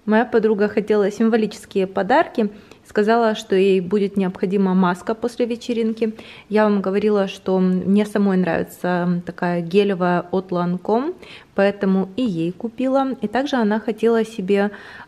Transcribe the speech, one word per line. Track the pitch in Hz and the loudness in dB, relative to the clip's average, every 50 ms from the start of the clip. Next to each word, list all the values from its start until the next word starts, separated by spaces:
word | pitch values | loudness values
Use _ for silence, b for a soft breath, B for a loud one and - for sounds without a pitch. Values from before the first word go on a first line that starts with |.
| - | -2
Моя | 208 214 220 233 | 0 2 2 2
подруга | 226 240 226 202 220 220 196 208 208 | 2 2 2 2 2 2 2 0 0
хотела | 208 226 202 - 214 208 202 196 | 0 -2 0 0 2 2 2 0
символические | 202 - 226 226 226 226 214 196 - - - - - 196 185 190 | 0 0 0 2 2 2 0 -2 -4 -10 -14 -6 -4 -2 -2 -2
подарки. | - 196 196 190 254 311 349 - - 240 214 208 208 B B B B B B - | -2 -2 0 2 2 2 2 0 -2 -2 -2 -2 -4 B B B B B B -6
Сказала, | - 208 208 214 226 233 233 220 214 | -2 0 2 2 2 2 2 2 0
что | 220 - - 196 | -2 -4 -2 0
ей | 185 190 196 190 190 | 2 4 4 2 2
будет | 180 - 208 214 196 190 196 | 0 0 0 0 0 0 0
необходима | 196 190 180 190 - 214 185 196 202 196 185 185 | -2 -2 -2 -2 -4 -4 -2 0 0 2 2 2
маска | 185 185 175 180 180 - - 226 | 2 2 2 0 -2 -4 -6 -6
после | 220 - 240 - - 247 226 | -4 -4 -6 -2 -2 -2 -2
вечеринки. | 240 226 - - 240 226 226 220 220 220 233 214 214 B B B B B B B | -2 -6 -4 -4 -2 -2 0 -2 -2 -2 -2 -4 -4 B B B B B B B
Я | 202 214 214 | 2 2 4
вам | 208 208 202 | 4 2 2
говорила, | 185 190 190 202 208 214 208 202 196 190 | 0 0 0 2 2 2 2 2 0 -2
что | - - - 190 185 185 | -4 -8 -4 0 2 2
мне | 185 185 185 185 180 185 196 208 214 | 2 2 2 0 2 2 2 2 2
самой | 208 - 208 202 196 185 185 | 0 0 0 2 2 2 2
нравится | 180 165 160 160 175 - - - - 180 180 175 175 180 175 175 175 | 2 2 0 -2 -2 -4 -8 -6 -4 -2 0 0 0 0 -2 -2 -4
такая | - 175 - 185 175 175 175 | -8 -8 -6 -4 -2 -2 -2
гелевая | 170 165 175 202 202 202 196 170 180 175 180 175 170 - | -2 0 2 2 2 2 2 0 0 0 0 0 -2 -2
от | - 190 185 - | -4 -4 -4 -2
Lancome, | 180 175 175 175 180 180 - - 214 240 277 339 370 B B B B B B B - | -2 -2 -2 -2 -2 -4 -2 -2 -2 0 0 -2 -6 B B B B B B B -2
поэтому | - 196 202 202 202 202 190 190 190 185 190 - | 0 2 2 2 0 0 2 2 2 0 -2 -4
и | 254 | -4
ей | 262 226 175 165 165 175 | -2 -2 -2 -2 -2 -4
купила. | 180 - - 226 - - 254 262 262 277 269 269 247 - | -4 -6 -8 -10 -6 -4 -2 0 0 0 0 0 -4 -6
И | - 208 | -6 -4
также | - 254 277 285 277 | -2 -2 -2 0 0
она | 247 220 202 214 220 | 2 2 2 0 0
хотела | - 240 214 220 220 233 233 226 220 | -2 -4 -4 0 2 2 2 2 0
себе, | 220 - - 185 185 202 196 202 208 202 B B B B B B | -2 -4 -6 -2 0 2 2 2 0 -2 B B B B B B